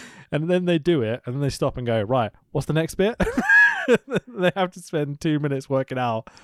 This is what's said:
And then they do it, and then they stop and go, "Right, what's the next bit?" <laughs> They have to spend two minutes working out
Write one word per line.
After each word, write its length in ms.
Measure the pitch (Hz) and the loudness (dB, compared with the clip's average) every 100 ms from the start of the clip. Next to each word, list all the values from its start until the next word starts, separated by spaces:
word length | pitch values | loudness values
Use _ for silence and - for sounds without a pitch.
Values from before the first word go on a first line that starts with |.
| - - - | -14 -20 -6
And 180 | 147 165 | -4 0
then 160 | 180 180 | 0 2
they 120 | 165 | 2
do 240 | 147 165 | 2 2
it, 200 | 110 120 - | 0 -2 -6
and 100 | 131 | -4
then 60 | |
they 80 | 143 | -4
stop 280 | - 143 127 | -2 -4 -2
and 100 | 120 | 0
go, 140 | 113 | 0
"Right, 300 | 101 131 107 - _ | 2 0 0 -6 _
what's 160 | 139 - | -4 -2
the 60 | |
next 220 | 156 165 - | 0 0 0
bit?" 200 | 196 240 | 0 0
<laughs> 60 | 440 523 784 855 - 784 698 240 - 233 - | 0 0 4 6 4 2 2 0 0 -6 -6
They 240 | 233 180 | -2 0
have 180 | 196 180 | 0 -2
to 100 | 185 | -6
spend 400 | - 165 147 143 | -8 -4 -4 -4
two 180 | 165 151 | -2 0
minutes 300 | 147 135 - | -2 -4 -2
working 280 | 135 135 127 | -2 -2 -2
out 300 | 123 113 - - | -2 -2 -6 -16